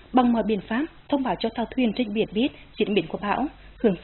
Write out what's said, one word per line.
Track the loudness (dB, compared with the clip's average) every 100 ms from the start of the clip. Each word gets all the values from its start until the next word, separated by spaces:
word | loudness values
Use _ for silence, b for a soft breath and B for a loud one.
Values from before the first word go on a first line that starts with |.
| B
bằng | 2 4
mọi | 2 2
biện | -2
pháp, | -2 -4 -4 -8 -4
thông | -2
báo | 0 -2
cho | -4
tàu | -4 -6 0
thuyền | 0
trên | 0 -2
biển | 0 -2
biết | 0 -2 B B -4
diễn | 0
biến | 0 0
của | -6
bão, | -4 -2 -2 -6 b 0
hướng | 2 2